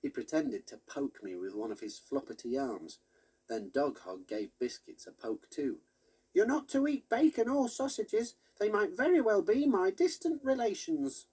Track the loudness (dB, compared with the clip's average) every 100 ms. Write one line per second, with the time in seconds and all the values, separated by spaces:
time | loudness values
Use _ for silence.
0 | -6 -6 -2 -2 0 -4 -10 -20 _ -6
1 | -6 -6 -12 -8 -8 -6 -6 -6 -10 -12
2 | -6 -6 -4 -12 -4 -2 -2 -6 -10 -18
3 | _ _ _ _ _ -8 -4 -2 -2 -4
4 | -12 -12 -8 -6 -8 _ -6 -6 -18 -20
5 | -20 -12 -8 -8 _ -6 -4 -4 _ _
6 | _ _ _ 2 4 2 0 0 0 -2
7 | -2 4 4 4 2 2 0 0 -4 -4
8 | -2 0 -2 -8 _ _ 0 2 0 2
9 | 4 6 6 4 4 4 4 4 2 4
10 | 0 2 -2 -2 0 2 2 -2 -4 -2
11 | -2 -6 -16